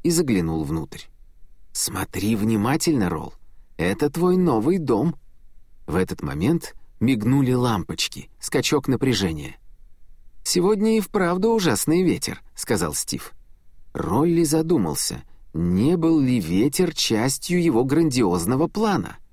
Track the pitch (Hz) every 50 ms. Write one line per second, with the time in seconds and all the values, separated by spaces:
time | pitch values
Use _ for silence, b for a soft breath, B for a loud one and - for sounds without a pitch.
0 | - 165 170 165 170 135 110 92 85 80 80 80 76 71 80 80 76 - - -
1 | - - - - - - - - - - - - - - - - - - - -
2 | 76 - - 92 98 107 113 98 104 113 113 104 101 120 143 160 - 170 156 123
3 | 95 87 85 78 73 - - - - - - - - - - - 80 90 101 -
4 | 147 147 143 165 175 180 185 185 180 165 123 110 104 151 190 185 156 127 117 101
5 | 135 170 160 - - - - - - - - - - - - - - - - 92
6 | - - - - - 69 67 - - 131 170 160 - - - - - - - -
7 | 113 127 135 107 104 120 131 143 135 123 127 123 123 120 110 95 80 - 82 -
8 | - - - - - - - - - - - 135 - - 165 139 - - 131 110
9 | - 135 117 95 98 85 80 76 71 - - - - - - - - - - -
10 | - - - - - - - - - - - 180 170 202 214 196 214 220 220 220
11 | 196 - - 208 185 170 180 185 202 226 226 226 180 156 107 - - 147 160 180
12 | 185 160 98 - - - - - - - - - - - 117 90 85 78 73 -
13 | - - - - - - - - - - - - - - - - - - - -
14 | - - 92 127 156 175 170 170 170 143 156 160 160 165 175 131 92 78 71 -
15 | - - - - - - - - - - - 80 85 87 90 95 117 151 180 175
16 | 160 165 165 156 135 127 127 117 87 78 87 98 117 147 - - 185 165 - -
17 | - - 113 104 117 135 - - - - 180 180 165 165 151 113 127 131 143 160
18 | 165 151 123 127 113 90 87 90 85 95 127 131 165 160 - 208 220 214 190 131
19 | 90 - - - - -